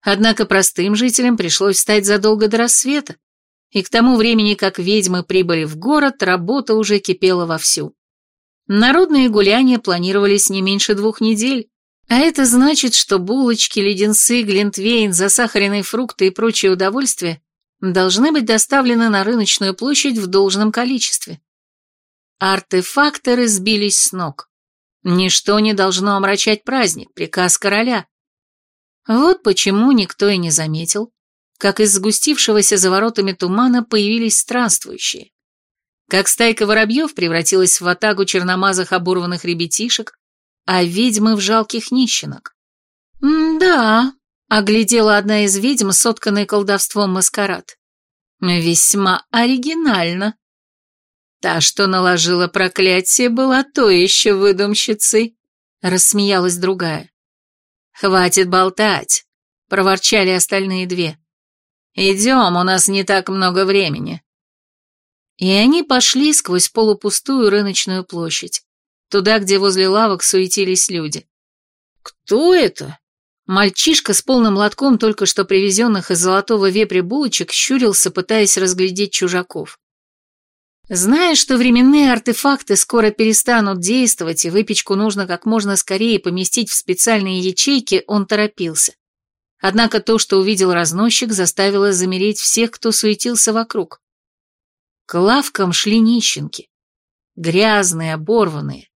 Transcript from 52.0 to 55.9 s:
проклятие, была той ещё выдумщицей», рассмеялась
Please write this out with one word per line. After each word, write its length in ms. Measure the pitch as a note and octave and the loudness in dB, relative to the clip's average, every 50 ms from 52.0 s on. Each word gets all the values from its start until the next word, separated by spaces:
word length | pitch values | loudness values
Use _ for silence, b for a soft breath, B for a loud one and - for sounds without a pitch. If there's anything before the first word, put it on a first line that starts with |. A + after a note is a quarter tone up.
| F3+ F3+ F3+ E3+ - F3 F3+ F3 F3+ | 2 2 2 2 0 0 0 0 0
проклятие, 840 | F3 - G3 F#3 F3+ - - F#3+ F#3 F#3 F#3 F#3 - - - B3 B3 | -2 0 -2 -2 -2 0 0 2 2 2 2 0 0 0 2 2 2
была 360 | A#3 A#3+ C4 C4+ B3+ C4 C4+ | 2 0 2 2 2 0 0
той 360 | C#4 _ D4 B3+ G#3+ F#3 F3 | -2 _ 2 4 4 4 4
ещё 380 | F3 F#3+ - - - A3 G3+ F#3+ | 4 2 2 2 2 2 2 4
выдумщицей», 960 | G3 G3+ G3 F#3 G3+ G3+ G#3 G#3 - - A3 G#3 - - - G#3+ A3+ A3+ _ _ _ _ _ _ _ _ _ _ | 4 2 2 2 0 -2 0 -2 -2 -4 -2 -2 -2 0 2 2 0 0 _ _ _ _ _ _ _ _ _ _
рассмеялась 760 | - F3+ | -4 -2